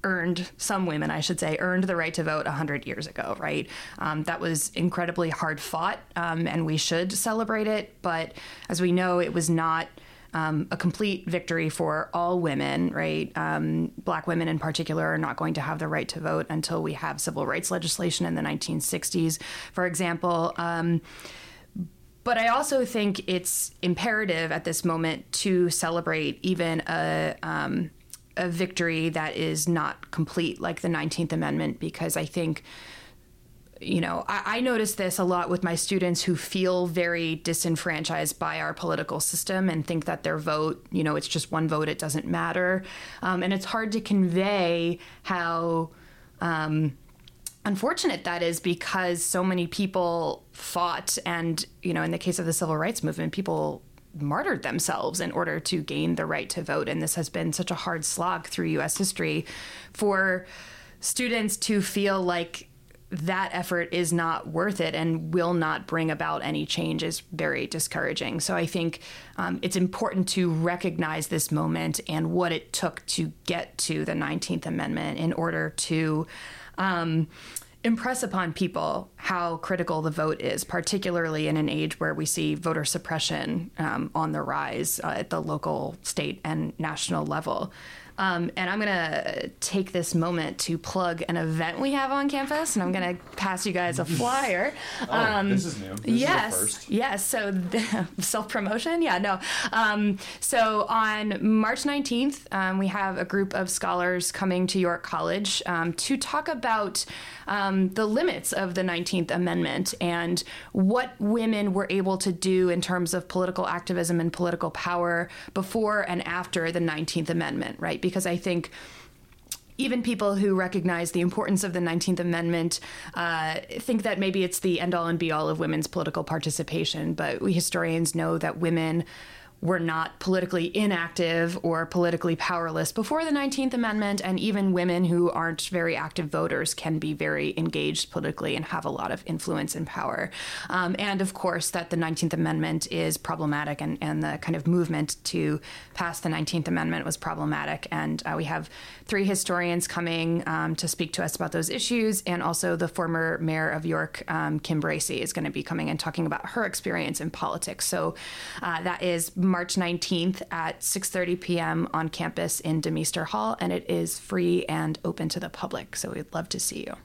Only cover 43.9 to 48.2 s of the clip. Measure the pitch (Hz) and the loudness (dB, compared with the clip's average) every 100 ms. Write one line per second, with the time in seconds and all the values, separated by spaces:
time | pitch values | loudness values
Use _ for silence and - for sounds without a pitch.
43.9 | 220 220 202 185 175 190 202 175 170 170 | -2 4 6 6 4 4 4 4 4 2
44.9 | 175 - - - 180 170 170 170 165 165 | 0 -6 -16 -4 -2 0 2 2 2 0
45.9 | - - - - - 170 160 156 156 156 | -6 -20 -20 -20 -4 0 0 2 2 2
46.9 | 135 - - - - - - 208 196 233 | 0 -16 -20 -20 -14 -16 -6 -2 0 2
47.9 | 359 359 214 | 2 2 0